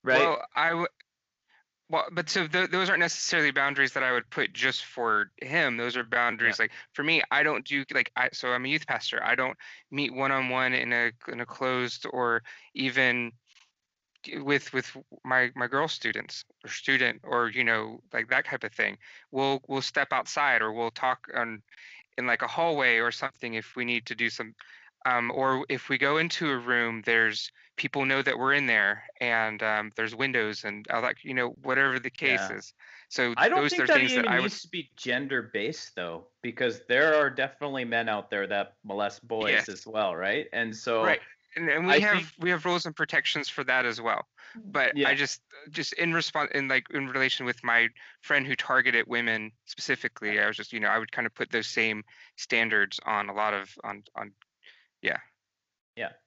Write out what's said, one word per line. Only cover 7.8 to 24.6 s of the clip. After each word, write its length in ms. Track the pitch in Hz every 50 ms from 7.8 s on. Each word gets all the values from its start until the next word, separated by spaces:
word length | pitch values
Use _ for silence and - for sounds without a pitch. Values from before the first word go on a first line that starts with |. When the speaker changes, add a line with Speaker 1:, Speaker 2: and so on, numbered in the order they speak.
| 135 -
Speaker 2:
like, 200 | - 131 120 - _
I, 120 | - 127 -
so 200 | - - - 123
I'm 140 | 123 123 127
a 20 | 131
youth 180 | 151 156 -
pastor. 360 | - 131 110 - - - - -
I 100 | - 123
don't 220 | 127 131 131 - _ - - - - _ _
meet 220 | 139 139 143 120
one-on-one 600 | 131 127 135 135 135 135 131 127 127 127 131 127 127
in 180 | 127 123 120
a, 200 | 120 120 120 117 113 _ - -
in 120 | 120 120
a 60 | 120
closed 580 | - - - 135 131 127 127 123 120 - - - -
or 320 | - 127 123 117 117 113 113 - - - - - _
even 580 | - 131 131 120 135 131 127 123 123 120 117 117 _ _ _ _ _ _ _ _ _ _ _ _ _ _ _ _ _ - - - 147
with, 340 | 139 139 143 135 - -
with 240 | - 131 123 - - 131 - _ - - -
my, 260 | 127 131 127 127 120 123
my 120 | 127 123 120
girl 200 | 135 139 160 156
students 560 | - - - 113 104 107 - - - - - _ _ _ -
or 60 | -
student 500 | - - - - 135 127 127 120 117 120 -
or, 240 | - 123 120 120 113
you 140 | 110 127 123
know, 360 | 117 113 110 110 110 113 - _ _
like, 160 | - 117 113 110
that 160 | 131 135 -
type 180 | - 139 127 -
of 80 | 104
thing. 260 | - - 110 101 98 - - - - - - _
We'll, 300 | - 135 135 139 139 131 - -
we'll 140 | 135 135
step 300 | 127 - - 147 139 -
outside 480 | 143 127 - - - 151 143 139 123 113
or 120 | 110 110
we'll 180 | 110 117 117 117
talk 380 | _ - - 131 127 - - - -
on, 280 | 123 117 113 110 104 _ _ - - - - - - - _ _ -
in, 80 | 123
like, 160 | 123 117 -
a 60 | 123 117
hallway 500 | - - 165 170 156 143 131 123 120 113
or 140 | 117 120
something 420 | 117 - - 135 _ _ - 117 113
if 220 | 110 107 - -
we 80 | 123 120
need 220 | 120 120 117 113
to 80 | - 123
do 160 | 110 120 113
some, 240 | - - 117 110 113 _